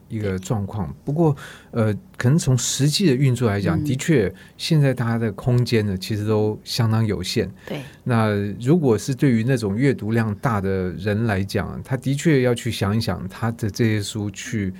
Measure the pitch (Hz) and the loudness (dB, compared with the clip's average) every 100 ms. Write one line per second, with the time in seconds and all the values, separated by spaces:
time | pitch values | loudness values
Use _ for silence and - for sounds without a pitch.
0 | - 113 104 92 95 113 98 107 80 69 | -10 -6 -4 -4 -4 -4 -4 -6 -6 -8
1 | - 147 160 143 - - - - 110 101 | -6 0 2 0 -6 -20 -8 -2 0 -2
2 | - - 123 160 - 127 - - 139 147 | -8 -2 2 2 2 0 0 0 0 2
3 | 190 127 139 120 120 101 95 80 76 131 | 2 4 2 2 2 2 0 0 0 -2
4 | - 143 92 - - - - 160 139 127 | 2 2 2 -2 -18 -8 0 4 4 2
5 | 117 117 113 98 - 120 120 113 104 92 | 0 0 -2 -2 0 2 2 2 2 -2
6 | - 107 107 107 107 107 - - 113 110 | -2 -4 0 2 0 -2 -6 0 2 2
7 | 110 95 - 120 98 - - 147 135 - | 2 0 -2 -2 -2 -6 -12 -10 -12 -10
8 | - 117 110 104 101 98 120 175 143 104 | -2 2 2 2 -2 -2 2 4 4 2
9 | - 123 147 113 113 131 110 101 139 107 | 0 0 2 2 2 0 0 0 2 0
10 | 104 113 110 98 135 107 98 95 92 85 | 0 0 0 -2 -2 0 0 -2 -2 -4
11 | 101 104 117 98 98 104 82 78 - 127 | -2 0 0 0 -2 -4 -4 -6 -6 -4
12 | - 139 175 143 123 120 120 104 98 107 | -2 -2 2 4 2 0 -4 -2 0 0
13 | 110 87 92 - 113 117 107 - 117 107 | -2 -4 -6 -6 -4 -4 -4 0 0 0
14 | 101 110 104 95 - 113 95 92 | -4 -6 -6 -8 -6 -4 -4 -6